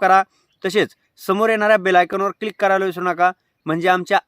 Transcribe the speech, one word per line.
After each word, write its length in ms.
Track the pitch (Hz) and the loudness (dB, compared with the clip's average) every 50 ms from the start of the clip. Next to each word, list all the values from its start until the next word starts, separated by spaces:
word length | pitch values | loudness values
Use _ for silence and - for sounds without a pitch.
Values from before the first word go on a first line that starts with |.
करा. 220 | 202 185 190 190 190 _ _ _ _ _ _ _ - | 2 4 4 2 2 _ _ _ _ _ _ _ -8
तसेच 240 | 190 175 208 151 - _ _ _ _ _ _ | -4 -2 -2 -2 -2 _ _ _ _ _ _
समोर 300 | - - 190 208 220 226 | -6 -4 -2 0 0 0
येणाऱ्या 260 | 220 214 208 214 214 | 0 0 2 2 2
बेल 200 | 202 180 190 180 | 2 2 2 2
आयकॉनवर 340 | 180 180 170 196 190 196 196 | 2 2 2 -2 -4 -4 -4
क्लिक 220 | - - 220 214 - - | -6 -6 -10 -12 -6 -2
करायला 260 | 202 196 190 190 190 | 0 0 0 0 -2
विसरू 200 | 190 165 180 180 | -4 -6 -4 -4
नका, 260 | 180 175 175 180 180 180 _ _ _ _ _ - | -6 -2 0 0 -2 -2 _ _ _ _ _ -8
म्हणजे 220 | 156 160 170 165 185 | -6 -6 -2 0 0
आमच्या 300 | 180 180 175 - 196 170 _ | 0 0 0 -2 -2 -2 _